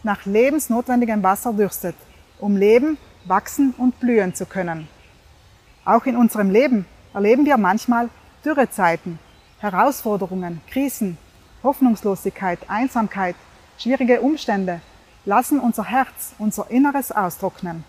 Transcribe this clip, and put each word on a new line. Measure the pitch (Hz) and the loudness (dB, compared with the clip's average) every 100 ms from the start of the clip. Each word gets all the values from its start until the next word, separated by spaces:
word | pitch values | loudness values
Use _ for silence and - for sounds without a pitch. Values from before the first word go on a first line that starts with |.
nach | 220 196 196 | -4 -6 0
lebensnotwendigem | 208 262 302 - 233 247 247 233 214 | 2 2 0 -2 -4 0 0 0 0
Wasser | 185 196 247 | 0 0 -2
dürstet, | 208 196 - 180 - - - _ _ | -2 -2 -2 -10 -10 -20 -20 _ _
um | 208 196 | -2 2
leben, | 202 233 302 302 - _ 175 | 4 4 4 -4 -10 _ -2
wachsen | 190 - - 277 247 | -2 -2 0 0 2
und | 247 - | 0 0
blühen | 247 226 185 - | 0 2 0 -4
zu | 180 | -8
können. | 196 175 165 156 _ _ _ _ _ _ _ _ _ | -6 -6 -6 -12 _ _ _ _ _ _ _ _ _
Auch | - 226 269 | 2 2 2
in | 240 | 2
unserem | 233 214 196 | 2 2 2
Leben | 208 277 226 175 - - | 4 4 0 -2 -16 -12
erleben | 180 202 254 | -2 2 4
wir | 294 262 | 4 4
manchmal | 190 208 - 240 240 - - _ 294 | 2 0 0 -2 -2 -8 -20 _ -4
Dürrezeiten, | 294 247 - 175 165 180 165 _ _ _ _ | 0 0 2 0 0 -6 -12 _ _ _ _
Herausforderungen, | 208 180 247 262 233 208 185 185 180 165 - | -4 2 2 0 -4 -4 -4 -6 -8 -10 -8
Krisen, | 262 277 - 202 165 _ _ _ - | -4 -4 -2 -6 -6 _ _ _ -4
Hoffnungslosigkeit, | 247 277 254 214 208 190 196 - 190 175 - | -4 2 2 2 -2 -4 -6 -6 -6 -6 -6
Einsamkeit, | 208 262 240 208 196 185 180 - - _ _ | -4 -2 -2 -4 -4 -6 -6 -18 -20 _ _
schwierige | 233 262 247 240 | -2 0 2 2
Umstände | 254 311 - 202 185 170 - - _ _ - | 2 -2 -2 -2 -2 -6 -12 -20 _ _ 0
lassen | 208 254 285 | 0 2 0
unser | 240 226 196 | 0 -4 -2
Herz, | 247 254 - - - | -2 -2 -6 -16 -6
unser | 214 - - | -6 -4 -2
Inneres | 233 285 277 247 | 2 2 0 -4
austrocknen. | - 185 - 190 - 180 165 | -4 -4 -4 -8 -8 -12 -12